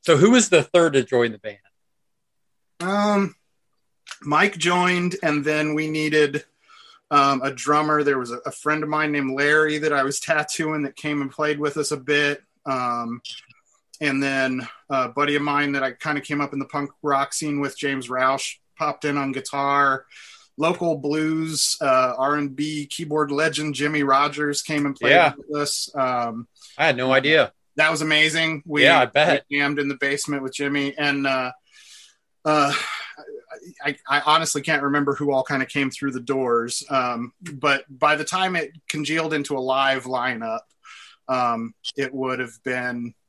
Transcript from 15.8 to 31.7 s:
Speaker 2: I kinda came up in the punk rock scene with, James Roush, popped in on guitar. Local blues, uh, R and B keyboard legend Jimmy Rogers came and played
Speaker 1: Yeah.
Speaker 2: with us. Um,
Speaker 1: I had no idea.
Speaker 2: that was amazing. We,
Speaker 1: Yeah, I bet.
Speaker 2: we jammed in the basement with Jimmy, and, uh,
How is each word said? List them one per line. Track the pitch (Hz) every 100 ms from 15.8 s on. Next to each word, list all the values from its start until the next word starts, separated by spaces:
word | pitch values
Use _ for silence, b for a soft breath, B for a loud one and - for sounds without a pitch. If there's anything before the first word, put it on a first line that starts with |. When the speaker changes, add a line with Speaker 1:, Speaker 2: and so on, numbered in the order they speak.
Speaker 2:
I | 131
kinda | 120 160 143
came | - 147
up | 143
in | 139
the |
punk | 135 143 143 _
rock | 147 139 139
scene | - 151 143
with, | 143 -
James | 147 135 123
Roush, | 127 131 135 - - _ _
popped | 151 139
in | 147 143
on | 135
guitar. | 131 - 143 139 139 139 - B B B B B -
Local | 160 180 175 147
blues, | 143 151 156 160 160 151 - -
uh, | 139 131 127 120
R | 135 147
and | 143
B | 131 151 151 143
keyboard | - 160 151 143
legend | 143 160 147 151
Jimmy | 135 147 151
Rogers | 139 135 147 143 147 143
came | - 151 143
and |
played | 135 123
Speaker 1:
Yeah. | 160 156 139
Speaker 2:
with | - 147
us. | 143 - - 143
Um, | 127 123 117 113 117 _ b b
Speaker 1:
I | 156
had | 127
no | 131
idea. | 131 139 156 123 _ _ 143
Speaker 2:
that | 156
was | 156
amazing. | 156 151 156 160 160 156 165
We, | 147
Speaker 1:
Yeah, | 143 165
I | 117
bet. | 143 156 123 -
Speaker 2:
we | 143
jammed | 143 147
in | 139
the | 131
basement | 139 143 - 143
with | 135
Jimmy, | - 143 143 139 139
and, | 147 143 135
uh, | 131 127 - b